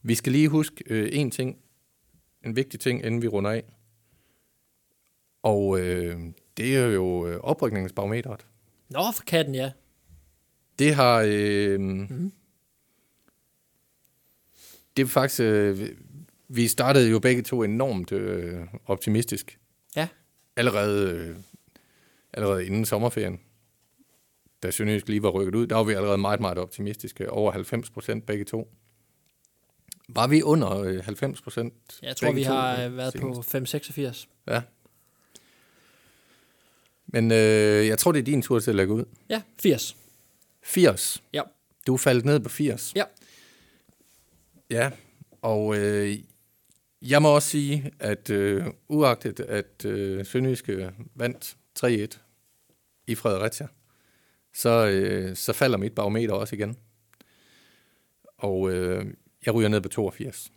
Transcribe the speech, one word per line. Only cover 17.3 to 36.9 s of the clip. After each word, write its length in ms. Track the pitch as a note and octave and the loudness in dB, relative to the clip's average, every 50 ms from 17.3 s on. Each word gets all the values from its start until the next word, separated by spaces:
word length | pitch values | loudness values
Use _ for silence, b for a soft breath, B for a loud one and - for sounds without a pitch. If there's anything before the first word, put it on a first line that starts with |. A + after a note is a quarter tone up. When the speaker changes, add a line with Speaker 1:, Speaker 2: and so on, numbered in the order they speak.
| B2+ B2 | 2 2
Speaker 1:
to 200 | A#2 - - A#2+ | 0 -4 -2 -2
enormt, 500 | A2 G2+ G#2 A#2 C3 C#3 A2+ F#2 F2+ - | 0 0 0 0 -2 -2 -2 -4 -4 -4
øh, 480 | G2+ G2 G2+ G2 F#2 F2+ F2 F2 F2 F2 F2 F2+ G2 A2 _ | -4 -4 -4 -4 -4 -6 -6 -8 -8 -10 -12 -12 -16 -16 _
optimistisk. 720 | - G2 - - - G#2 A2 A#2+ - G#2 G2+ - - - _ _ _ _ _ _ _ - | -4 -4 -4 0 0 0 0 0 -2 -6 -8 -10 -14 -20 _ _ _ _ _ _ _ -6
Speaker 2:
Ja. 120 | D3+ D#3 E3+ - _ _ _ _ _ _ _ _ | -6 -6 -6 -8 _ _ _ _ _ _ _ _
Speaker 1:
Allerede, 540 | - A#2 B2 G2 G#2 G2+ G#2 G2+ G2+ G2+ F#2 | 0 0 2 2 2 2 2 2 2 0 0
øh, 260 | F2 E2+ E2+ E2+ E2+ F#2 G2 _ - _ _ _ b b b b b b b b b b b b | -2 -4 -8 -10 -14 -16 -18 _ -20 _ _ _ b b b b b b b b b b b b
allerede 340 | - - G#2+ G2 F#2+ F#2 F#2 | -8 -2 0 0 0 0 0
inden 180 | F#2+ G2 A2 A2 | -2 0 0 0
sommerferien, 560 | - - G#2 A#2 A#2+ - A2+ G#2 F#2+ F#2 F2+ _ _ _ _ _ _ _ _ _ _ _ _ _ _ _ _ _ _ _ _ _ _ _ _ | 0 0 0 0 0 -2 -2 -4 -4 -6 -10 _ _ _ _ _ _ _ _ _ _ _ _ _ _ _ _ _ _ _ _ _ _ _ _
da 80 | - F#2 | -6 -6
Sønderjysk 380 | - - G#2+ G#2 G#2+ G2+ - - | -4 -2 0 0 0 0 -2 -2
lige 140 | G#2 G#2 | -2 0
var 80 | G#2 G2+ | 0 0
rykket 240 | F2 F#2+ G2 F#2 F#2+ | 0 0 -2 0 0
ud, 120 | A2+ A#2 | -2 0
der 100 | A#2 A2+ | 2 2
var 80 | A2+ A2 | 2 2
vi 80 | G#2+ | 2
allerede 260 | G#2+ F#2+ G2+ G#2 G2+ G2 | 0 0 2 2 2 2
meget, 220 | G2 G2 G#2 G2+ | 2 0 0 0
meget 180 | G#2+ F#2+ F2 F2+ | -2 -2 -2 -4
optimistiske. 720 | F2+ F#2 - - G2+ G2+ G#2 - - - - - G2 - | -6 -8 -8 -10 -8 -8 -8 -10 -12 -16 -12 -10 -10 -6
Over 220 | - G#2+ G#2 G#2 | -2 0 0 0
halvfems 380 | F#2 G2 - - - A#2 A#2 - | 0 -2 -6 -4 -6 -6 -6 -8
procent 360 | _ A#2 - - A2+ A2 A2 | _ -12 -8 -6 -6 -6 -4
begge 180 | - G#2+ G#2 G2+ | -6 -6 -6 -4
to. 300 | - - A2+ A2+ - - _ _ _ _ _ _ _ _ _ _ _ _ _ _ _ _ _ _ _ _ _ _ _ - _ _ - | -6 -6 -8 -8 -10 -18 _ _ _ _ _ _ _ _ _ _ _ _ _ _ _ _ _ _ _ _ _ _ _ -20 _ _ -8
Var 180 | A#2 - C3 | 0 0 2
vi 160 | C3 D3 D#3 | 4 4 4
under, 280 | D3+ D3+ D3+ E3 B2+ G2 F#2+ G2 | 6 4 4 4 4 2 0 -2
øh, 260 | G2+ F#2 F#2 F#2 F#2 | -2 -2 -4 -4 -6
halvfems 380 | G#2+ G2+ - - C#3 C#3 - | -8 -6 -4 -6 -6 -6 -8
procent 320 | _ - - A#2+ A#2 A#2 - _ _ - - - | _ -10 -6 -6 -6 -6 -8 _ _ -20 -20 -16
Speaker 2:
Jeg 140 | - - C3 | -14 -12 -8
tror, 100 | - - - | 0 0 0
Speaker 1:
begge 100 | C#3+ C#3 | 2 2
Speaker 2:
vi 40 | C3+ | 0
Speaker 1:
to, 80 | C3 | 0
Speaker 2:
har, 280 | C3 C3+ C3 C3 B2+ B2+ | 0 0 0 0 -2 -2
Speaker 1:
øh, 60 | B2 | -4
Speaker 2:
øh, 100 | B2 B2 | -6 -6
været 180 | B2+ B2+ C3 - | -6 -6 -6 -6
på 200 | - C3 C3+ B2+ | -6 -6 -6 -6
Speaker 1:
senest? 160 | A#2+ A#2 - | -8 -8 -4
Speaker 2:
fem 160 | - C3+ C3 | -4 -4 -4
seksogfirs. 640 | - - D3 - - C#3+ D3 C#3 B2+ A#2+ - - _ _ _ _ | -4 -6 -8 -8 -8 -8 -6 -6 -6 -8 -12 -18 _ _ _ _
Speaker 1:
Ja. 160 | - - A#2 B2 - _ _ _ _ _ _ b b b b b b b b b b b b b b b b b b b b b b b b b b b b b b b b b b b b b b | -4 -4 -4 -4 -6 _ _ _ _ _ _ b b b b b b b b b b b b b b b b b b b b b b b b b b b b b b b b b b b b b b